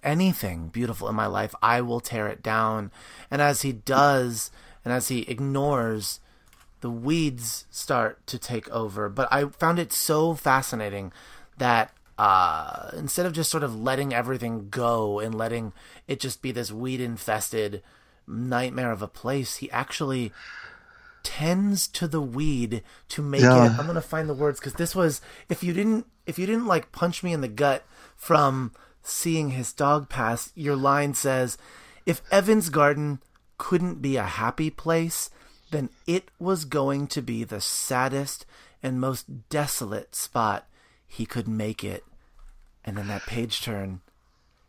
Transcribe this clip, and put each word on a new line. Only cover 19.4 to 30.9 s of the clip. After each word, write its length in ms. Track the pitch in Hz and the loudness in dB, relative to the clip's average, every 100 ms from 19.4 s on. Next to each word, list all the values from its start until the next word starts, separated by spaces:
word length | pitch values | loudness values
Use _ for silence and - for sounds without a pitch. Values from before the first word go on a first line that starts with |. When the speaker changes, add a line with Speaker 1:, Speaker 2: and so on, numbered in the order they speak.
| 120 - | -4 -8
Speaker 1:
he 140 | 135 | -6
actually 640 | 117 135 - 143 131 113 - - - - - - - - - | -4 -4 -4 -2 -2 -4 -8 -18 -16 -18 -20 -20 -20 -20 -12
tends 640 | - - 156 185 202 196 - | -10 -2 0 2 2 2 -2
to 200 | - 170 | -2 -2
the 120 | 156 | 0
weed 640 | 135 120 151 135 117 110 - - - | -2 0 2 2 -2 -4 -8 -20 -12
to 140 | - | -6
make 200 | 147 139 | -2 8
Speaker 2:
Yeah. 240 | 127 127 120 | 10 10 8
Speaker 1:
it, 120 | 117 | 6
I'm 80 | 156 | 0
gonna 140 | 170 | -4
find 280 | - 160 160 | -4 -4 -4
the 60 | |
words, 260 | 135 147 139 | 0 0 0
'cause 140 | 139 | -8
this 200 | - 170 | -4 -2
was, 260 | 185 170 139 - - - | 2 2 2 -10 -20 -6
if 140 | 170 | -4
you 100 | 175 | 0
didn't, 340 | 170 208 220 - _ - | 2 2 2 -2 _ -10
if 120 | 170 | -4
you 80 | 190 | 0
didn't, 200 | 226 233 | 0 2
like, 260 | 170 - | 2 0
punch 300 | - 175 - | -2 -2 0
me 100 | 180 | -2
in 80 | 160 | -2
the 60 | 127 | -4
gut 360 | 107 143 135 - - - - | 2 2 2 -4 -20 -20 -16
from 560 | - 156 143 131 123 - - _ | 4 6 6 2 -4 -8 -20 _
seeing 480 | - - 170 160 147 | -8 -4 0 0 0
his 220 | 131 120 | -2 -6
dog 360 | - 143 147 139 | 0 2 2 0
pass, 420 | 135 113 117 - | -2 -2 -2 -6
your 220 | - 143 139 | -6 -2 2
line 380 | 139 | 4